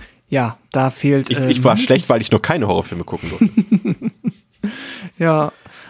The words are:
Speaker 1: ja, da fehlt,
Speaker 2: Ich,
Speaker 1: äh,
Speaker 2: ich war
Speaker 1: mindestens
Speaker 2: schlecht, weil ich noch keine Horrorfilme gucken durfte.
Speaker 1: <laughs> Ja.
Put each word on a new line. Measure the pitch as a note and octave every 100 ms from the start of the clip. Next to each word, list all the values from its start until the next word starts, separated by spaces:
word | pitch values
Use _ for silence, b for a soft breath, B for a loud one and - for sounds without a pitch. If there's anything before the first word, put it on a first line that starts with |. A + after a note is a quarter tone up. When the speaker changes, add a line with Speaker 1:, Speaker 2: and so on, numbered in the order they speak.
| B B _
Speaker 1:
ja, | C3+ A#2+ A#2 _
da | C#3 C3
fehlt, | - C#3+ C#3 C3
Speaker 2:
Ich, | -
Speaker 1:
äh, | B2+
Speaker 2:
ich | B2+
war | B2
Speaker 1:
mindestens | G#2+ B3+
Speaker 2:
schlecht, | C3 -
weil | A#2
ich | A2
noch | G#2+
keine | - E3 G2+
Horrorfilme | F2+ F2 F2
gucken | F2 F2 E2+
durfte. | F2 A3
Speaker 1:
<laughs> | - F3+ G3 G#3+ - - - B3 - _ _ G#3 B B B F#3 -
Ja. | E3 D#3 D3+ - B B B